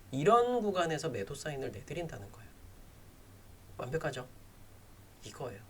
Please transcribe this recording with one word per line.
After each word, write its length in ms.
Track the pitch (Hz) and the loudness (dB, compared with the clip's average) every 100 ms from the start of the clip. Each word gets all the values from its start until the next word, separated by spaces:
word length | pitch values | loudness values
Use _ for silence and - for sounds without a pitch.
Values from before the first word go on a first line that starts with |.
| - | -4
이런 500 | 135 156 233 240 247 | 4 10 10 10 6
구간에서 480 | 208 185 165 156 160 | 4 4 4 2 0
매도 240 | 107 98 | -2 -4
사인을 360 | 143 156 139 131 | -4 -4 -4 -4
내드린다는 600 | - - 151 165 - 101 | -6 -6 -4 -4 -6 -12
거예요. 180 | - - - - - - - - - - - - - - - | -14 -16 -16 -18 -18 -18 -18 -20 -20 -20 -20 -18 -18 -16 -8
완벽하죠? 500 | 147 156 156 - - - - - - - - - - - | -2 -2 -2 -4 -8 -12 -18 -18 -18 -18 -20 -20 -20 -16
이거예요. 360 | 110 - 127 - 113 | -14 -8 -8 -8 -14